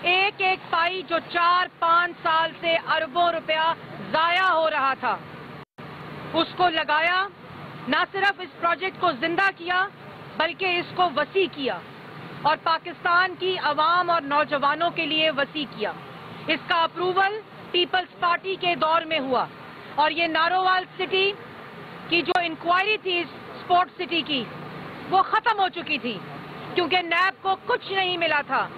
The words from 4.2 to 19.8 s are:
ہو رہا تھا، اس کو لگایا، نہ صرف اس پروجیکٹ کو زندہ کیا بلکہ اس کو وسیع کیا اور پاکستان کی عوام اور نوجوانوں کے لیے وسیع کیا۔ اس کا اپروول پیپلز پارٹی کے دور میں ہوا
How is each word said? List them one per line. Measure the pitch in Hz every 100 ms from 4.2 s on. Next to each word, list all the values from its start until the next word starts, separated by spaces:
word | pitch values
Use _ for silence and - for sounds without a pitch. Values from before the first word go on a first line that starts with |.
| 330 349 381
ہو | 330 320
رہا | 302 269 262
تھا، | 247 185 156 - - - - - - - - - -
اس | 311 330 -
کو | 359
لگایا، | 320 302 302 330 359 392 - - - - - -
نہ | 302 349
صرف | 392 392 392
اس | 359 -
پروجیکٹ | 339 339 381 -
کو | 359 262
زندہ | 320 339 392 381
کیا | 339 359 392 - - - - 202
بلکہ | 320 320 381 349
اس | 339 -
کو | 359 277
وسیع | 285 381 359
کیا | - 262 180 - - - - - -
اور | 285 311
پاکستان | - 330 339 330 370 349 370 359
کی | 370 370
عوام | 277 294 311 349 349
اور | 339
نوجوانوں | 277 294 302 294 277 302 339 339
کے | 320
لیے | 311 311 269
وسیع | 277 311 285 -
کیا۔ | 202 160 - - - - -
اس | 311 -
کا | 349
اپروول | 330 339 359 370 392 427 415 - -
پیپلز | 349 349 370 349 -
پارٹی | 349 339 370 370
کے | 359 339
دور | 311 330
میں | 330 320
ہوا | 262 240 160 - - -